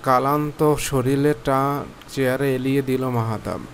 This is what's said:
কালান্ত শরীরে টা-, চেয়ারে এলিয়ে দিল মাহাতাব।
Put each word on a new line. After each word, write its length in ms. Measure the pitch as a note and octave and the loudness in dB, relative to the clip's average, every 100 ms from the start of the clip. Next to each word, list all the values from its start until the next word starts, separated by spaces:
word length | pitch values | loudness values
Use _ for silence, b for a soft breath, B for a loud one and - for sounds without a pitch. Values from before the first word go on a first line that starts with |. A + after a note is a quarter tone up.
কালান্ত 720 | - B2+ C3+ D3 D3+ - D3+ C#3+ | 4 2 4 0 -2 0 2 2
শরীরে 580 | - C3+ B2+ C#3 C#3+ D3 | 0 0 2 2 2 0
টা-, 720 | - C3+ C#3 C#3+ - - - | 0 0 0 -2 -6 -14 -10
চেয়ারে 420 | - C3 B2+ C#3 C3 | -2 0 0 0 0
এলিয়ে 260 | C3 C#3 | 0 0
দিল 280 | C3 C3 C3 | 0 -2 0
মাহাতাব। 500 | B2 A2+ G#2+ - F2+ - | -2 -2 -4 -4 -8 -10